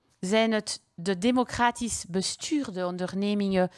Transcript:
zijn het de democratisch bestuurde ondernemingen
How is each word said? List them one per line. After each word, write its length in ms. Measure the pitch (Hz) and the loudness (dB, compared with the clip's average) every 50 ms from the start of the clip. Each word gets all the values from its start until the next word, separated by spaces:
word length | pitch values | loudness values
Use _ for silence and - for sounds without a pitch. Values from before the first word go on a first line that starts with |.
| _ _ _ - | _ _ _ -8
zijn 320 | 185 185 214 220 226 226 | -2 2 4 4 4 4
het 320 | 220 214 214 - - - _ _ _ | 2 0 -2 -4 -10 -10 _ _ _
de 220 | - 170 196 196 175 | -6 -2 -2 -2 2
democratisch 880 | 185 247 247 254 240 - - - 240 240 240 - 240 214 - - - 190 | 2 2 4 2 0 0 0 2 2 2 2 0 -6 -6 -6 -6 -8 -4
bestuurde 800 | 170 190 185 - - - - - 320 294 269 226 180 185 180 | -2 -2 -2 -2 -6 -6 -6 -2 -2 -2 -2 -2 -4 -4 -4
ondernemingen 840 | 180 180 180 180 180 185 196 202 208 208 202 202 196 190 185 185 180 - | -2 -2 -2 -4 -4 -2 -2 0 0 2 2 2 2 4 4 2 2 0